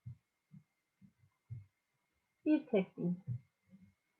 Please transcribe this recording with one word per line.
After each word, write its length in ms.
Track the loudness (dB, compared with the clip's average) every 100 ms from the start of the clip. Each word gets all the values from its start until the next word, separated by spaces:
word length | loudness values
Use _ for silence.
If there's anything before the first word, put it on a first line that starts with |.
| -16 -16 _ _ _ -20 -20 _ _ _ -20 _ _ _ _ -14 -14 _ _ _ _ _ _ _ 2
Bir 200 | 2 4
tek 320 | 2 2 -2
değil. 180 | -2 -2 -4 -8 -10 _ _ -20 -20 _ _ _